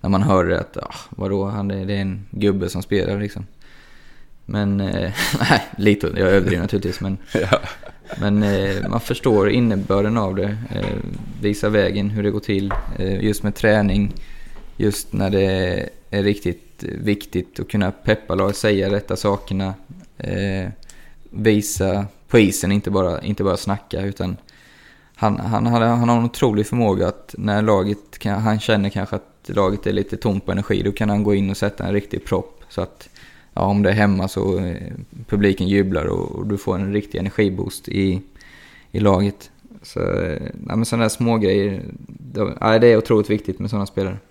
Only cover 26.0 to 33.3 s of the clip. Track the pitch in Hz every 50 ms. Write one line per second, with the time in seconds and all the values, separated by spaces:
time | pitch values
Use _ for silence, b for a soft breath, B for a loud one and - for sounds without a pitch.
26 | 120 117 117 117 117 120 - - - 127 107 107 107 - - 120 117 107 95 98
27 | 92 90 90 - - - - - 98 104 104 104 107 110 107 98 92 101 104 -
28 | - _ - - - 107 101 101 110 113 107 107 - - 110 104 98 101 - 104
29 | 98 - - 92 - _ _ _ _ - 95 101 98 92 101 101 - 104 98 98
30 | 98 - - 104 - 113 101 101 - - 92 98 101 - 104 98 - 101 101 -
31 | 110 104 104 104 104 104 104 98 98 95 98 - - 101 - - 92 92 98 101
32 | 101 - - - - - - 92 95 - - - - - - - 87 - - _
33 | - - B B B B